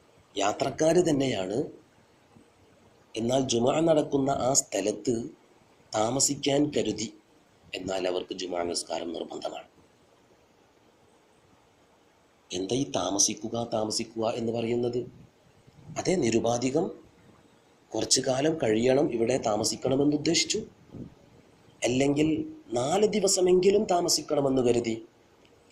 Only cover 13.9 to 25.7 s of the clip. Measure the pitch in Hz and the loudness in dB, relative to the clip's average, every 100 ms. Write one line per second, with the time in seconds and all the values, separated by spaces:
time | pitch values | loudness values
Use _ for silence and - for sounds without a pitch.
13.9 | 107 113 113 113 117 113 113 113 120 120 | -4 -6 -2 -2 -2 -4 -2 -2 0 0
14.9 | 123 120 - - _ _ _ _ - - | -2 -6 -12 -20 _ _ _ _ -20 -16
15.9 | - - 185 120 110 113 120 131 139 202 | -6 0 2 4 2 2 0 0 0 -2
16.9 | - - _ - - _ _ _ _ _ | -4 -20 _ -20 -20 _ _ _ _ _
17.9 | 110 104 - 127 131 151 160 120 110 123 | -6 -2 0 0 0 0 0 0 2 4
18.9 | 131 160 117 113 127 123 104 110 113 127 | 4 2 0 0 0 0 -2 -2 -4 -2
19.9 | 135 147 147 147 170 - 208 220 - - | 0 2 0 0 0 0 -4 -6 -16 -20
20.9 | - - - - - - _ - - 117 | -18 -18 -20 -20 -20 -20 _ -20 -6 -2
21.9 | 127 139 143 156 151 - - - 117 131 | 2 2 4 2 0 -4 -10 -6 -4 0
22.9 | 185 214 208 190 190 180 180 185 202 214 | 2 2 2 0 2 4 4 6 4 2
23.9 | 175 175 156 147 147 139 131 123 117 117 | 0 2 -2 0 0 2 4 4 4 2
24.9 | 110 - _ _ _ - _ - | -4 -8 _ _ _ -20 _ -6